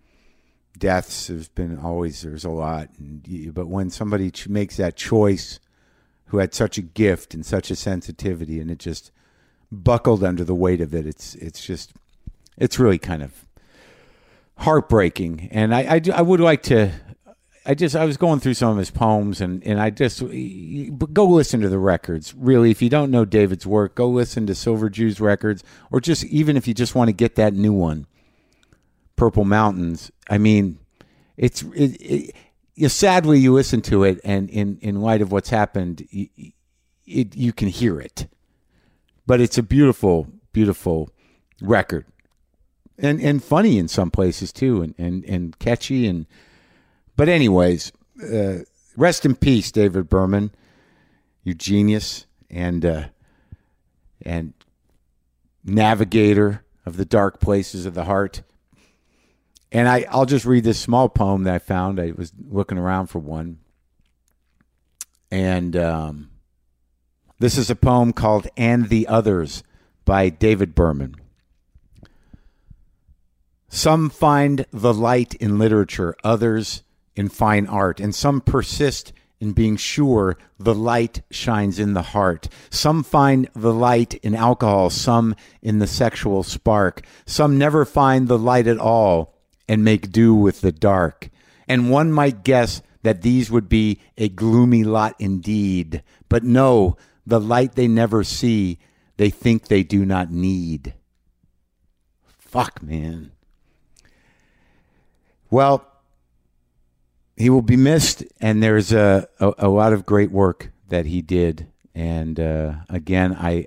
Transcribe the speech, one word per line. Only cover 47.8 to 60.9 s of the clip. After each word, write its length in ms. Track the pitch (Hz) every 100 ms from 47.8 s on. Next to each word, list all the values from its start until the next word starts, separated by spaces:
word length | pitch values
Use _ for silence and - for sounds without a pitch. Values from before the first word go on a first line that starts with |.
| - - _ - 180
uh, 260 | 107 98 90 - _ _ -
rest 280 | 170 - 147
in 80 |
peace, 380 | 127 143 120 -
David 360 | 107 101 90 85
Berman, 440 | 95 95 101 104 - _ _ _ _ _ _ _ _
you 120 | 92
genius 720 | 82 98 101 104 107 - - - _ _
and, 360 | 87 87 87 85
uh, 180 | 80 69 - _ _ _ - _ _ _ _ _ _
and 300 | - 85 80 - _ _ _ _ _ _ _ _ _ _
navigator 1000 | - 107 110 110 104 110 104 104 104 104 - _ -
of 100 | 87
the 80 |
dark 360 | 95 113 98 -
places 460 | - 101 92 92 92
of 80 |
the 100 | 87
heart. 380 | 85 98 98 - - _ _ _ _ _ _ _ _ _ _ _ _
And 160 | 117 123
I, 200 | 127 -
I'll 160 | 127 131
just 200 | 139 120
read 180 | 127
this 140 | 113 107
small 300 | -